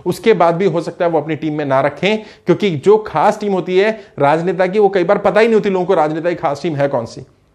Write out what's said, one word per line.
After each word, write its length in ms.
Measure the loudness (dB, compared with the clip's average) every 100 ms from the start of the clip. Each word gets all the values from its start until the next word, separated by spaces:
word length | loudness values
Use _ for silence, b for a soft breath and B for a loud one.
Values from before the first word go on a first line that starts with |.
| -6
उसके 260 | -2 2
बाद 220 | 4 2
भी 100 | 2
हो 160 | 0 0
सकता 240 | -4 -4
है 60 | -2
वो 100 | 0
अपनी 160 | -2 -4
टीम 180 | -4
में 100 | -4
ना 160 | 0 0
रखें, 380 | 0 -2 -2 -2
क्योंकि 520 | -6 -6 -2 0 0
जो 280 | 0 2 2
खास 420 | 2 0 0 0
टीम 120 | -2
होती 260 | -2 0 2
है 220 | 2 -2 B -2
राजनेता 480 | 0 2 0 -2 0
की, 120 | 2
वो 100 | 2
कई 160 | 2
बार 140 | 0 0
पता 220 | 2 2
ही 60 | 4
नहीं 80 |
होती 160 | 2 2
लोगों 160 | -2 0
को 80 |
राजनेता 340 | 0 0 -2 -4
की 60 |
खास 280 | -2 -4 -4
टीम 140 | -4 -2
है 120 | -2
कौन 180 | -2 -6
सी। 200 | -12 -20 _ _